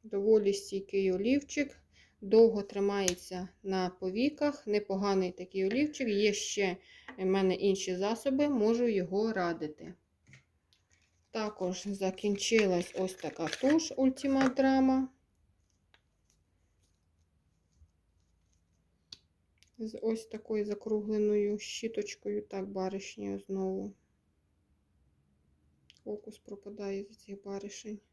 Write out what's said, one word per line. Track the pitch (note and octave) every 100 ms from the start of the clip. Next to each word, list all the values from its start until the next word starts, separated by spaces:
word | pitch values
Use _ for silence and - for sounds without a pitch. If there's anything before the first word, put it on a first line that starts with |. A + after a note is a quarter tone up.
Доволі | A3 G3+ G3+ A3 G3
стійкий | G3 - G3 - G3 F#3+
олівчик, | F#3 G#3 C#4 C#4 - C#4+ - _ _ _ _
довго | G3 A3 A3+ G#3
тримається | G3+ G3+ G3+ G3+ F#3+ F3+ - F3+ F#3 _
на | G3 F#3+ F3+
повіках, | F3+ F#3 G3 C4+ C#4+ D4 C#4+ -
непоганий | G#3 G#3 F#3+ G3+ G3 F#3
такий | - F#3 F#3+ F#3+
олівчик. | A#3+ D4 D4 B3
Є | G3+ G#3+
ще | G3+ - - F#3+ F3 - - - -
в | F#3
мене | F#3+ F#3+ F3+
інші | G3+ F#3+ F#3+ F3+
засоби, | G3+ A3+ C#4 C4+ D4
можу | C4 G#3 A#3 A#3+
його | G3+ E3+ F#3+ A3
радити. | G#3 F3 E3 D#3 D3+ D#3+ F3+ _ _ _ - _ _ _ _ _ _ _ _ _
Також | A3+ G#3+ G#3+ F#3 F#3 G#3
закінчилась | G3 F#3+ F#3+ G#3 G3+ - A3+ G3+ F3 F3 -
ось | F#3
така | - - - E3+
туш | - C4 D#4+ D#4+
Ultima | - C4 C4 C#4 C4+ C4 C4+
Drama. | C4+ C4+ C4 C4 C4 _ _ _ _ _ _ _ _ _ _ _ _ _ _ _ _ _ _ _ _ _ _ _ _ _ _ _ - _ _ _ _ _ _ _ _ _ _ _ _ - _ _ _ _ _ -
З | A3 A3
ось | A3 A3+ -
такою | G#3+ - G#3+ G#3
закругленою | G#3 A3+ G#3+ G#3 G#3+ G#3 G#3 G#3 G#3+
щіточкою. | - - A3+ G#3+ G#3 - G#3 G#3
Так, | G#3 G3+ G3
баришні | G3 F#3 G3 G3 - G3+ G3
знову. | G3 F#3+ F#3+ F#3+ G3+ G3 _ _ _ _ _ _ _ _ _ _ _ _ _ _ _ _ _ _ _ -
Фокус | - G#3 - G#3+
пропадає | - G3+ G3+ G#3 G3+ G3
з | G3 -
цих | - G3
баришень. | G3+ G3 G3+ - G#3+ G#3 _